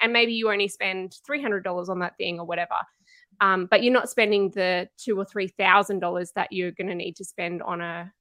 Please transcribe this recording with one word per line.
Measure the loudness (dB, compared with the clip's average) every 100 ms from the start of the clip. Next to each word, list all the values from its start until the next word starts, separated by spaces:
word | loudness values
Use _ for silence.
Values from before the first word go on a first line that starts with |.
And | 2
maybe | 4 2
you | 2 0
only | 0 -2
spend | -2 -4 -4 -8 -12 -8
three | -4
hundred | -2 -2
dollars | -2 -4 -4
on | -4
that | -4 -4
thing | -6 -6
or | -6
whatever. | -4 -2 -4 -6 _ _ _ _ 0
Um, | 2 2 4
but | 4
you're | 4
not | 2 2
spending | 0 2 4 2
the | 0 0 0 -2 -8
two | -4 -2
or |
three | -2 -4 -4
thousand | 2 6 6 6 0
dollars | -2 -2 -4
that | -4 -4
you're | -2 -4
gonna | -4 -6
need | -6 -8 -10
to |
spend | -12 -8 -6 -6
on | -6 -6
a | -6 -8 -12 _